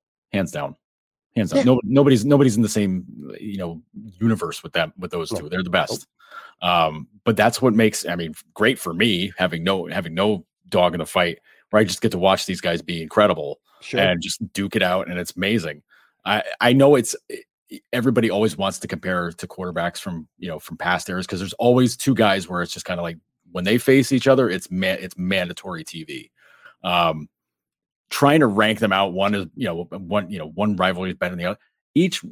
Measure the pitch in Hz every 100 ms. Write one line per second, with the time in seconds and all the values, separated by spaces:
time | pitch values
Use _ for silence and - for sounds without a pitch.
0 | _ _ _ 202 185 151 143 - _ _
1 | _ _ _ - 95 277 170 127 101 135
2 | 139 123 127 143 131 107 107 107 98 92
3 | - - 71 - 107 98 87 82 - 104
4 | 107 95 113 110 82 - 80 85 80 -
5 | 90 87 80 104 78 90 90 90 80 -
6 | - _ _ - - - 87 87 80 78
7 | - _ - 107 107 - 127 110 110 -
8 | 80 87 82 76 - - 107 - 87 85
9 | 117 90 98 - 90 82 87 95 - 85
10 | 82 82 104 98 - _ - 90 87 85
11 | 78 95 87 - _ _ - 107 101 92
12 | 113 90 95 95 - 87 90 85 82 85
13 | 80 - 104 80 71 67 _ _ - -
14 | 95 85 87 - 98 - 98 107 90 92
15 | - 90 85 87 95 113 82 73 _ _
16 | _ _ 92 104 - - 120 135 139 139
17 | 113 - - - - _ - - - 123
18 | 123 120 110 98 110 80 98 - - 80
19 | 92 90 87 - - - 90 85 87 -
20 | 98 85 78 - 90 80 - 82 87 87
21 | - 90 - 92 95 - 120 123 123 -
22 | - 110 107 98 85 90 87 87 - 87
23 | 85 82 _ _ _ 92 90 123 - 131
24 | 127 131 139 131 117 87 - 92 95 92
25 | 92 - 90 95 90 87 95 85 78 82
26 | 78 67 - _ _ _ - _ 92 87
27 | 85 78 76 _ _ _ _ _ _ _
28 | - - 139 160 127 101 107 110 110 95
29 | 98 90 101 101 82 - 92 85 87 95
30 | 87 104 90 95 78 82 104 92 92 90
31 | 92 80 90 90 90 104 _ _ _ 151
32 | 185 - -